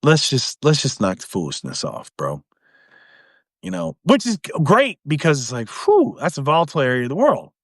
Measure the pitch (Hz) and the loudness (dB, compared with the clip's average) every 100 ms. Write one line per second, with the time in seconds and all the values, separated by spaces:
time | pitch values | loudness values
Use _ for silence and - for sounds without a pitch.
0 | 139 156 - 131 - - 147 156 135 - | 4 2 2 -2 -4 0 2 2 0 -2
1 | 101 92 - 95 78 - 65 67 - - | -2 -2 -6 -6 -6 -8 -10 -8 -8 -10
2 | - - 71 73 _ _ _ _ _ _ | -16 -8 -8 -8 _ _ _ _ _ _
3 | _ _ _ _ _ _ 90 92 82 - | _ _ _ _ _ _ -8 -6 -6 -6
4 | - 254 240 208 - - 147 214 277 190 | 2 2 2 -4 -6 -2 4 4 4 -2
5 | 139 151 165 143 117 123 110 - - 415 | -4 0 2 0 -2 -8 -8 -4 2 4
6 | 294 - 147 - 139 160 170 165 131 127 | 4 0 -6 -4 0 2 2 0 0 0
7 | 123 151 285 135 78 _ | -2 0 2 2 -6 _